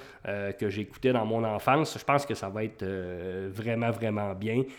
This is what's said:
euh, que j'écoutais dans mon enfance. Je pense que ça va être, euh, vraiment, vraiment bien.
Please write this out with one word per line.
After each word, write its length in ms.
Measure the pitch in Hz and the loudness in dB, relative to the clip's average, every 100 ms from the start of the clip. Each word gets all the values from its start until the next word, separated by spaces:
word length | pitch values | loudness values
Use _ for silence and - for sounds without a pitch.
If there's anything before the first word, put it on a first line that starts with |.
| - - - | -10 -10 -6
euh, 240 | 101 101 | -4 -4
que 180 | 95 107 | -2 -2
j'écoutais 440 | 101 104 - 127 | -2 -4 0 4
dans 120 | 123 | 4
mon 200 | 107 113 | 2 2
enfance. 520 | 113 104 - 143 156 113 | 2 2 4 4 4 0
Je 80 | |
pense 220 | - 143 143 | 2 2 2
que 80 | |
ça 140 | 110 98 | -4 -4
va 160 | 104 | -4
être, 180 | 110 - | -4 -4
euh, 680 | 95 98 90 90 90 92 95 | -4 -2 -4 -6 -4 -4 -6
vraiment, 380 | 98 110 117 117 | -4 -2 0 0
vraiment 420 | 104 110 104 101 | 0 0 0 -2
bien. 300 | 92 107 117 131 | -2 0 0 0